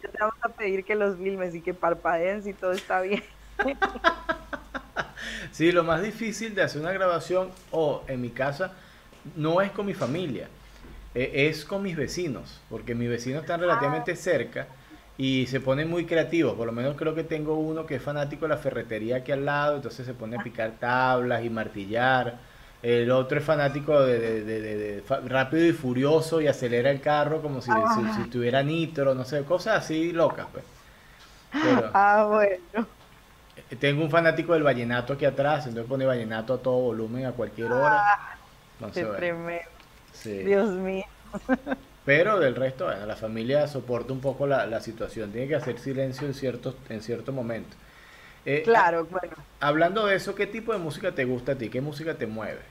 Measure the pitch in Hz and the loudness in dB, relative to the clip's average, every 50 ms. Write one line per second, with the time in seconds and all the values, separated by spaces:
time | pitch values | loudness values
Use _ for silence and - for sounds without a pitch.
0 | 427 - - - 214 214 214 - - 226 - - 220 196 190 190 190 - 214 214 | -12 -10 -4 -2 -2 -2 -2 -2 -6 -6 -4 -2 -2 -2 -2 -2 0 -2 0 2
1 | 202 202 196 175 185 196 196 190 185 180 165 170 160 180 175 180 - 170 170 170 | 2 0 0 -2 -4 -4 -2 -2 -4 -4 -6 -6 -6 -6 -4 0 0 0 0 2
2 | - 165 175 165 170 185 196 214 196 208 190 - - 185 180 196 - - 190 185 | 0 0 2 2 2 0 0 -2 -6 -8 -8 -4 -2 -2 -2 -2 -2 0 0 0
3 | 185 190 208 240 - - - - - - - - 403 269 277 - 381 392 - - | 2 0 -2 -2 -4 -10 -20 -20 -20 -14 -4 -2 -2 -2 0 0 -2 -2 -2 2
4 | - 330 339 339 - - 320 330 - - - - - - - 269 - - - 240 | 2 2 2 2 -4 -6 -6 -6 -6 -12 -12 -12 -12 -14 -14 -14 -14 -10 -8 -8
5 | - - - - - - - - 180 143 - - 156 170 170 175 160 165 160 160 | -8 -8 -10 -12 -12 -10 -10 -10 -12 -12 -2 2 4 6 6 6 4 4 2 0
6 | 190 220 208 - 226 214 208 - 226 226 208 190 165 139 - 147 151 170 190 190 | 0 -4 -4 -6 -6 -6 -4 -6 -8 -6 0 2 2 2 0 -4 -4 -4 -2 2
7 | 190 180 170 165 - - 180 185 185 185 - - - - - 165 160 147 123 - | 2 2 2 0 0 0 0 0 0 -2 -8 -18 -14 -4 0 0 2 2 0 -2
8 | - - 135 123 123 117 113 127 131 143 139 147 190 185 185 - - - - - | -6 -6 -6 -4 -6 -6 -2 -2 -2 -2 0 -2 -6 -6 -6 -16 -20 -20 -20 -20
9 | - - - - - - - 160 147 156 170 185 196 196 196 - 208 196 180 180 | -20 -20 -20 -20 -18 -14 -8 -4 0 2 2 2 2 2 -2 -4 -4 -4 -2 -2
10 | 139 117 139 175 185 151 113 87 - - - - - - - - - - - - | -2 -2 -2 -2 -4 -4 -6 -8 -8 -12 -16 -20 -20 -20 -20 -20 -20 -18 -18 -18
11 | - - - 120 131 143 - 139 139 156 156 156 - - 202 196 196 196 165 156 | -18 -8 -4 -2 -2 0 2 2 2 2 2 -2 -6 -6 -6 -4 -4 -4 -2 -2
12 | 131 110 - 170 180 160 120 87 - - - - - - - 107 107 117 117 120 | -4 -4 -4 -4 -4 -4 -4 -6 -10 -14 -18 -20 -14 -12 -12 -10 -6 -6 -4 -2
13 | 120 120 120 117 120 127 131 156 151 131 170 170 180 175 165 139 143 135 127 - | 0 -2 -2 -2 -4 -4 -6 -6 -4 -4 -2 0 2 2 2 2 2 0 0 -2
14 | - 185 170 165 - 190 165 135 117 - - 127 135 - - - - - - - | -2 -4 -6 -4 0 0 0 0 0 -2 -6 -10 -10 -10 -16 -20 -20 -20 -20 -20
15 | - - - - 135 135 131 131 127 123 131 131 131 131 135 143 156 165 170 175 | -20 -20 -6 -2 0 2 2 2 0 0 -2 -2 0 0 0 0 0 0 -2 -2
16 | 170 170 170 165 151 160 170 170 156 120 101 98 117 117 113 120 123 139 147 139 | -2 2 2 2 2 2 2 2 2 2 2 0 -4 -4 -2 -2 -2 -2 -2 0
17 | 160 160 151 160 156 147 156 156 151 151 156 156 156 160 160 160 156 156 147 127 | -2 -2 -2 -2 -4 -4 -4 -4 -2 -2 -2 0 0 -2 -4 -4 -4 -4 -6 -4
18 | - 143 147 147 147 143 151 143 160 156 147 135 - 135 123 120 113 - 113 107 | -4 -4 -2 -2 -4 -4 -4 -4 -2 -2 -2 0 -2 -4 -4 -4 -6 -4 -6 -4
19 | 107 113 123 127 127 - 143 135 139 143 143 143 147 147 147 139 123 113 - - | -2 -2 -2 -2 -2 -2 -2 -2 0 0 0 2 2 2 0 0 -4 -8 -10 -8
20 | 123 123 123 - 117 110 117 120 104 120 - - 110 110 113 - 127 123 123 127 | -10 -10 -10 -10 -8 -8 -6 -6 -8 -8 -4 -4 -4 -4 -4 -4 -2 0 2 4
21 | 131 127 127 127 123 123 123 117 113 120 113 113 107 104 - 104 98 95 107 117 | 4 4 4 2 2 2 0 0 0 -2 -2 -4 -4 -4 -6 -8 -6 -2 0 2
22 | 123 131 131 127 120 - - - - - - - - - - - - 120 120 120 | 4 4 4 4 2 0 -6 -10 -18 -20 -20 -20 -20 -20 -20 -6 0 2 4 4
23 | 117 120 127 131 131 127 147 147 143 - 160 147 143 139 131 147 143 - 151 143 | 6 4 4 4 4 2 0 0 2 2 2 4 4 2 0 -2 0 4 6 6
24 | 135 127 123 113 113 113 113 110 104 107 110 110 107 107 107 104 104 104 104 101 | 8 8 6 4 2 0 0 -2 -2 -2 -4 -4 -4 -4 -4 -4 -4 -4 -6 -8
25 | - - 135 - 127 123 127 131 131 131 156 160 170 170 156 - - 127 123 127 | -2 -2 -2 -2 -2 0 2 2 2 2 4 4 6 4 4 2 0 0 0 2
26 | 135 143 156 160 143 - 165 160 151 143 131 - 131 120 120 120 120 139 143 135 | 4 4 4 4 4 2 0 2 4 2 2 2 0 0 2 4 4 4 2 2
27 | - 147 151 147 147 147 156 156 151 147 139 131 - - 220 220 - - 226 220 | 2 2 4 4 2 2 0 -2 -2 -4 -6 -4 0 2 2 4 4 2 2 2
28 | 220 220 220 208 117 120 120 123 120 120 123 135 139 147 160 170 165 - - 143 | 0 0 -2 -2 -4 -4 -2 0 0 2 2 2 2 2 0 0 -2 -2 -2 0
29 | 139 135 131 127 127 - 151 147 139 - 175 175 - 220 214 175 - - 156 160 | 2 2 2 0 -2 -2 -4 -4 0 0 0 0 2 2 0 0 0 0 -2 0
30 | 165 170 170 170 160 139 - - - - - - - - - - - - - - | 0 0 4 4 4 4 4 -2 -10 -10 -12 -16 -16 -16 -20 -20 -20 -20 -20 -20
31 | - - - - - - - - - - - 285 320 254 254 247 226 214 - 196 | -20 -20 -20 -20 -20 -20 -20 -20 -20 -6 -4 2 4 6 6 6 4 4 4 6
32 | 202 202 208 214 214 214 208 214 208 202 190 180 - - - 214 226 - - - | 8 8 8 6 6 6 6 4 4 4 2 -2 -6 -6 -4 -4 -4 -4 -10 -20
33 | - - - - - - - - - - - - - - 135 117 - 143 143 147 | -20 -20 -20 -20 -20 -20 -20 -20 -20 -20 -20 -20 -16 -14 -6 0 0 0 2 2
34 | 165 151 156 170 165 160 156 165 156 165 170 160 151 143 127 120 117 117 120 123 | 0 2 2 4 4 4 2 2 2 2 2 4 4 4 2 2 0 0 -2 -2
35 | 120 - 143 139 147 139 131 - 139 143 156 147 139 127 113 117 113 120 135 131 | -2 -2 -2 2 2 2 2 2 2 2 2 0 -2 -6 -6 -8 -6 -4 -2 0
36 | 131 131 127 120 113 110 110 113 110 113 131 123 - 131 127 127 127 123 113 110 | 2 2 2 0 -2 -4 -4 -4 -2 -2 -4 -2 0 0 2 2 2 2 0 -2
37 | 113 110 117 127 131 127 120 - 110 104 - 113 117 120 - 254 262 226 214 214 | -4 -4 -4 -4 -4 -4 -4 -4 -6 -6 -4 -6 -2 0 2 4 6 6 6 6
38 | 208 208 202 - - - - - - - - - - - - - 110 - - 185 | 6 4 4 2 0 -14 -16 -18 -20 -20 -20 -20 -20 -20 -16 -12 -12 -8 -6 -4
39 | 175 107 101 190 175 175 170 170 170 170 170 170 170 - - - - - - - | -4 -4 -4 -2 -2 -2 -4 -4 -6 -8 -8 -8 -10 -12 -20 -20 -20 -20 -20 -20
40 | - - - - - 110 101 98 95 190 196 196 214 220 180 185 190 185 190 190 | -20 -20 -20 -14 -10 -8 -6 -4 2 4 4 4 4 2 0 -2 -4 -4 -4 -6
41 | 190 - - - - - - 202 - - 262 262 - 294 262 - - - - - | -6 -10 -16 -20 -20 -12 -12 -12 -2 -2 -2 -2 0 -8 -8 -8 -8 -20 -20 -8
42 | - 135 139 151 180 208 214 190 156 131 117 117 131 131 131 - 185 165 - 98 | 0 2 4 4 6 4 4 4 4 2 2 0 -2 -2 -2 -4 -4 -4 -4 -4
43 | 104 107 104 - 110 110 110 113 113 123 139 147 147 143 143 135 110 120 123 117 | -6 -8 -8 -6 -6 -6 -4 -4 -2 2 2 2 2 0 -2 -8 -4 -2 -4 -4
44 | 117 117 131 131 127 139 131 - 143 139 139 127 104 107 113 107 - 117 110 - | -2 -4 -6 -4 -2 -4 -2 -2 0 2 2 2 2 0 -2 -4 -6 -8 -8 -8
45 | 107 98 - 113 107 101 101 117 131 139 156 120 120 127 117 - - 135 135 135 | -8 -8 -6 -8 -8 -6 -6 -6 -4 -2 -2 -2 -2 -4 -6 -6 -6 -6 -2 -2
46 | 135 135 127 131 147 143 131 - 139 127 120 120 - 131 123 - - - 120 107 | -2 -2 -4 -4 -6 -6 -4 -4 -4 -4 -4 -4 -8 -8 -8 -8 -12 -10 -10 -10
47 | - - 117 110 117 143 135 131 120 117 117 104 92 - - - - - - - | -6 -6 -6 -6 -4 -6 -6 -4 -4 -4 -6 -6 -8 -12 -18 -20 -20 -20 -20 -20
48 | - - - - - - - - - 135 139 151 160 226 233 220 190 170 170 170 | -20 -20 -20 -20 -20 -20 -20 -10 -4 -2 -2 0 4 6 6 6 6 6 4 2
49 | 165 160 180 185 175 - 160 151 - - - - 139 147 147 160 170 175 196 220 | -2 -2 -4 -6 -6 -6 -12 -16 -18 -20 -8 -2 0 2 4 4 4 4 4 2
50 | 214 202 196 180 - 196 190 - 202 196 214 226 226 226 220 196 170 156 139 - | 2 4 2 2 2 -4 -4 -4 -4 -4 -4 -8 -4 -2 -4 -2 -4 -6 -6 -4
51 | - 185 - - 131 123 127 120 123 - 139 131 113 101 - 127 139 151 143 143 | -4 -4 -2 0 0 0 0 -2 -2 -2 -2 -2 -4 -4 -4 -4 -4 -4 -8 -6
52 | 156 160 151 - 123 107 107 110 107 92 67 - - - | -6 -6 -4 -4 -6 -6 -6 -6 -6 -8 -8 -10 -14 -18